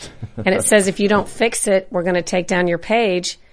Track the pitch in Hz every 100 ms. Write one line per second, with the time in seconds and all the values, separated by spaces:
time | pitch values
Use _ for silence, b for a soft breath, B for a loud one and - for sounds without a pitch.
0 | - - - - 113 190 - 214 196 190
1 | 202 208 196 - 233 233 - 190 - 185
2 | 175 180 170 185 175 180 180 170 - 226
3 | 226 180 175 - b